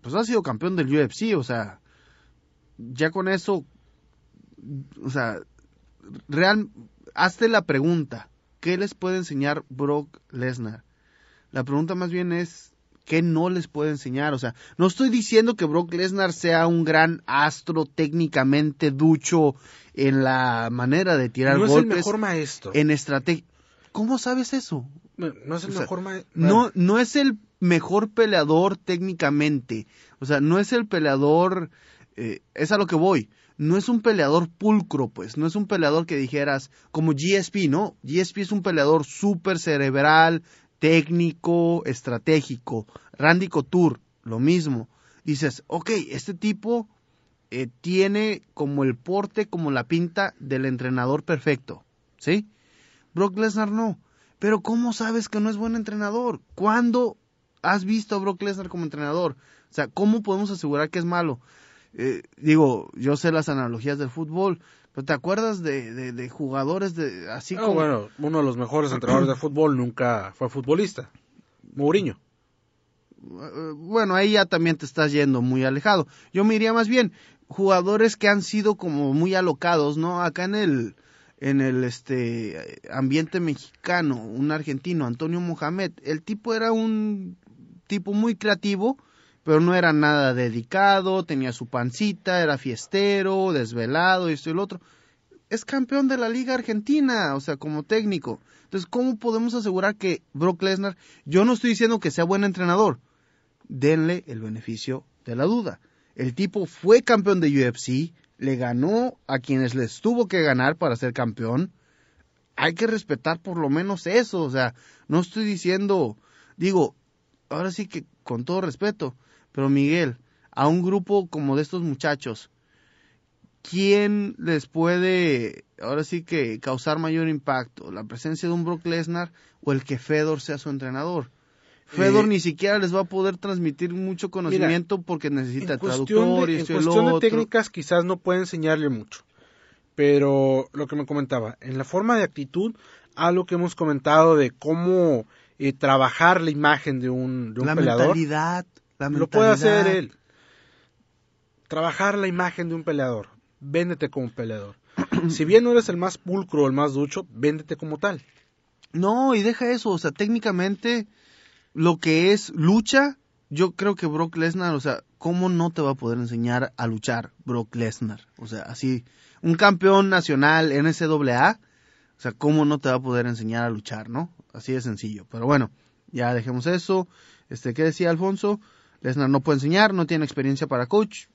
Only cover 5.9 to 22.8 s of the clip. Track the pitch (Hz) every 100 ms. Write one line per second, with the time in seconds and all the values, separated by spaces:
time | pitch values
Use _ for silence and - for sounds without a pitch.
5.9 | _ 95 - - 143 185 214 208 - -
6.9 | _ - - 185 - 226 220 175 139 156
7.9 | 170 143 113 - _ _ _ 165 185 202
8.9 | - 180 185 170 139 143 151 - 131 143
9.9 | 147 147 - _ 127 127 123 110 110 _
10.9 | _ _ _ _ _ _ 131 127 143 165
11.9 | 185 180 180 180 170 170 - - _ _
12.9 | _ - 160 170 160 175 185 160 147 151
13.9 | 147 135 131 147 135 123 - - - 185
14.9 | - 262 233 208 220 226 214 160 156 175
15.9 | 170 185 196 185 165 175 165 170 170 156
16.9 | 156 160 165 - 135 151 - - 165 151
17.9 | - 156 165 160 143 131 143 151 143 156
18.9 | 135 160 156 - 175 151 135 - - -
19.9 | - 139 135 131 131 127 117 117 123 123
20.9 | 151 185 156 123 127 135 139 131 147 226
21.9 | 180 190 214 214 170 147 - 98 135